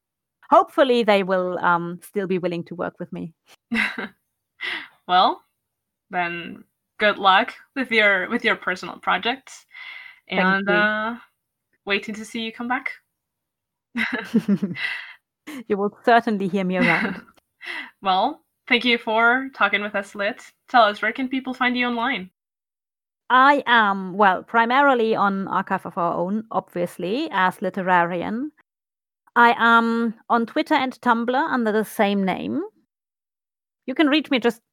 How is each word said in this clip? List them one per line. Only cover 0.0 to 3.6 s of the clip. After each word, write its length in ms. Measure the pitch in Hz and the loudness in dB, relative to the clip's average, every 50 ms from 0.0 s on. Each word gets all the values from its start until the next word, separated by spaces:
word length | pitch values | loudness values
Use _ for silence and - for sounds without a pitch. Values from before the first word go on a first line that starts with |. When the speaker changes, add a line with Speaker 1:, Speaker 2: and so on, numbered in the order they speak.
| _ _ _ _ _ _ _ _ _ - | _ _ _ _ _ _ _ _ _ 4
Speaker 1:
hopefully 520 | - 330 381 - - - 294 262 247 240 233 | 6 6 4 4 2 2 4 4 4 2 4
they 200 | 196 208 196 196 | 4 4 2 2
will, 360 | 180 190 185 180 180 180 165 | 0 -2 -2 -2 -2 -4 -2
um, 420 | - 175 175 170 170 170 175 175 - | 0 2 2 2 0 -4 -8 -12 -12
still 240 | - - 208 196 | -10 -6 -6 -4
be 120 | 175 190 185 | -2 -2 -2
willing 260 | 175 180 170 170 165 | -2 -4 -4 -6 -8
to 100 | - 175 | -10 -8
work 200 | 170 180 180 - - | -8 -8 -8 -8 -10
with 140 | 175 170 - | -14 -12 -12
me. 220 | 170 175 170 - _ _ _ - _ | -12 -12 -12 -14 _ _ _ -20 _